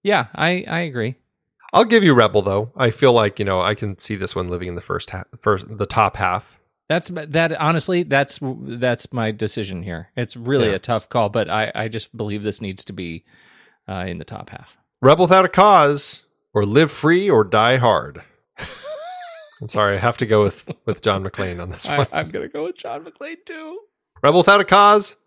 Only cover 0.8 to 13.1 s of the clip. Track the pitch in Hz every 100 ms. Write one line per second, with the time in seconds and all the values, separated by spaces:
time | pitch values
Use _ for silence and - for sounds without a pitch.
0.8 | 170 123 113 135 _ _ _ _ - 175
1.8 | 226 233 190 123 107 104 98 98 113 -
2.8 | 123 - 135 120 104 - 98 92 92 107
3.8 | 104 92 - 104 95 98 90 87 90 85
4.8 | - 90 - 92 - - - 98 - 107
5.8 | 101 113 101 - 92 92 - _ _ _
6.8 | _ 160 - 175 151 156 165 156 156 165
7.8 | - 180 165 139 139 - 135 113 131 120
8.8 | 127 117 - 123 110 107 107 - 98 90
9.8 | 95 82 - - 120 123 117 139 113 95
10.8 | - 113 - 123 104 113 98 104 107 -
11.8 | 113 110 - 113 104 104 104 98 104 95
12.8 | - 98 87